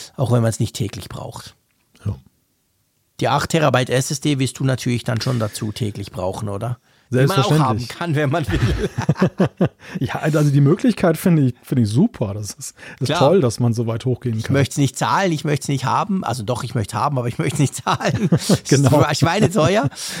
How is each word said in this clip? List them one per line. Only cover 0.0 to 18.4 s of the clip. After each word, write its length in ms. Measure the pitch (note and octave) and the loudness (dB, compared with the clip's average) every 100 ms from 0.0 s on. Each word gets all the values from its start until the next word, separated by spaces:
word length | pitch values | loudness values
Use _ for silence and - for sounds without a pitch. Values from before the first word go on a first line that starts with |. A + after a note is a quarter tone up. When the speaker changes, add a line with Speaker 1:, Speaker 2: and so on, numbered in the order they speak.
| - - | -12 -4
Speaker 1:
auch 160 | A2+ | 0
wenn 80 | A#2+ | 2
man's 180 | A2+ - | 2 0
nicht 160 | A2 - | -4 -4
täglich 320 | G2 - - | -6 -8 -12
braucht. 480 | - - - - - _ _ _ _ - | -12 -12 -14 -18 -20 _ _ _ _ -8
Speaker 2:
Ja. 100 | - _ _ _ _ _ _ _ _ _ - | -8 _ _ _ _ _ _ _ _ _ -4
Speaker 1:
Die 80 | B2 | -2
acht 220 | C#3+ - | 0 0
Terabyte 380 | E3 D3+ B2+ B2+ | 0 2 2 2
S 220 | B2 - | 0 0
S 80 | D3+ | -2
D 200 | D3+ C3+ | -2 0
wirst 200 | C3 - | -2 -2
du 60 | C3+ | -2
natürlich 400 | B2+ B2 A#2+ - | 0 -2 -2 -2
dann 160 | A2 | -2
schon 180 | C3 B2 | -2 -2
dazu 320 | G#2+ - A2 | -4 -4 -8
täglich 400 | - G#2 G2+ G2 | -4 -6 -6 -10
brauchen, 380 | - F#2 F#2+ G2 | -6 -6 -4 -6
oder? 280 | G2 A2+ B2 _ _ - | -6 -6 -8 _ _ -4
Die 80 | B2 | 2
man 120 | C3+ | 2
auch 200 | C#3+ - | 4 4
Speaker 2:
Selbstverständlich. 400 | D3+ C3 G#2+ A#2+ | 4 2 0 -4
Speaker 1:
haben 80 | - | -6
kann, 160 | F3 D3 | -2 0
wenn 140 | C#3+ | 0
man 140 | E3 - | -2 -2
will. 80 | E3 | 0
Speaker 2:
<laughs> 1120 | - - G#3 - A3 - F#3 - F#3 - E3+ _ - F3+ | 0 0 -4 -4 -2 0 0 2 -2 2 -2 _ -12 -6
Ja, 160 | B2+ C#3+ | -4 -2
also 340 | D#3 D3+ D3 | 0 2 4
die 120 | C#3 | 6
Möglichkeit 540 | C#3 G#3 B3+ - F3+ D#3+ | 4 4 2 2 2 2
finde 280 | G3 D#3+ | 4 4
ich, 100 | C3 - | 2 -2
finde 220 | - C3+ | -2 0
ich 60 | G#2 | 2
super. 440 | A#2 A3+ - G2+ | 4 2 0 -6
Das 200 | G#2 G2+ | -6 -10
ist, 200 | - - - - - | -12 -14 -16 -18 -6
ist 60 | B2 | -2
Speaker 1:
Klar. 140 | D3+ | 2
Speaker 2:
toll, 220 | C3+ F#3+ | 4 4
dass 180 | B2 - | 2 2
man 140 | A#2+ | 0
so 120 | A2+ A2+ | 0 -4
weit 200 | A2+ B2+ | -4 -2
hochgehen 300 | A#2+ B2 A2 | -2 -4 -4
Speaker 1:
Ich 60 | - | 0
Speaker 2:
kann. 80 | |
Speaker 1:
möcht's 240 | C#3 C3+ - | 0 0 0
nicht 200 | C#3 - | -2 0
zahlen, 340 | - D#3 G3 | 0 2 2
ich 140 | D#3 D3+ | 0 -2
möcht's 220 | D3 - | -2 -2
nicht 180 | C3+ B2 | -4 0
haben. 380 | B2 G3+ F#3+ | -2 0 -2
Also 180 | - B2+ | -2 -4
doch, 220 | G#2 A#2+ | -4 -4
ich 100 | B2 | -4
möchte 240 | C#3 - G#2 | -4 -4 -2
haben, 220 | C#3 C3+ | -2 -2
aber 80 | A#2+ | -4
ich 100 | - | -4
möcht's 220 | D#3+ D3 | -4 0
nicht 160 | C#3 - | 0 0
zahlen. 540 | - F3 G#3 A#2+ G3 D#3+ | -4 -2 -2 0 2 2